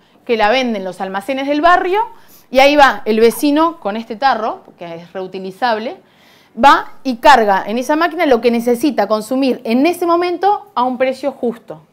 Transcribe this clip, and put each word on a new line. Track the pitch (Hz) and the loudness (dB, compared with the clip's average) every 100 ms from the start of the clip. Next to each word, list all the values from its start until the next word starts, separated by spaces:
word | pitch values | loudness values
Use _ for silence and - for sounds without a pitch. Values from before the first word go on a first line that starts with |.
| _ _ - | _ _ -4
que | 226 | 0
la | 208 | 2
venden | 254 254 214 | 0 -2 -4
en | |
los | 190 180 | -8 -8
almacenes | 190 190 202 269 277 | -8 -8 -6 -6 -4
del | 294 | 0
barrio | 330 359 381 403 466 - - - _ | 2 2 2 -2 -4 -8 -20 -20 _
y | 262 | 2
ahí | 277 | 4
va | 294 262 208 | 6 4 2
el | - 220 | -2 2
vecino | 226 220 294 285 330 320 | 2 2 0 2 0 -2
con | 202 214 | -8 -8
este | 226 220 | -10 -4
tarro, | 269 226 220 381 - - | -2 0 -4 -8 -14 -18
que | 170 170 | -16 -16
es | 170 | -14
reutilizable, | 190 185 190 190 185 247 214 233 381 _ _ _ _ _ - | -12 -12 -10 -12 -4 -2 -2 -6 -12 _ _ _ _ _ 2
va | 277 330 - - | 4 4 2 -10
y | 269 233 | -8 0
carga | 311 262 208 190 175 | 6 6 4 0 -2
en | 226 | -6
esa | 254 302 | -2 0
máquina | 339 320 320 | -2 0 2
lo | 240 | 2
que | 240 | 2
necesita | 233 233 240 302 226 208 | 0 0 0 0 -2 -2
consumir | 214 214 262 269 - | -2 -4 -2 -2 -2
en | - 233 302 | -2 0 0
ese | 349 349 | 0 0
momento | 339 359 349 370 415 - | 0 0 -2 0 -2 -4
a | - | -4
un | 254 254 | -4 -2
precio | 262 254 285 | -2 -2 -6
justo, | 269 240 - - 156 _ | -6 -6 -6 -12 -20 _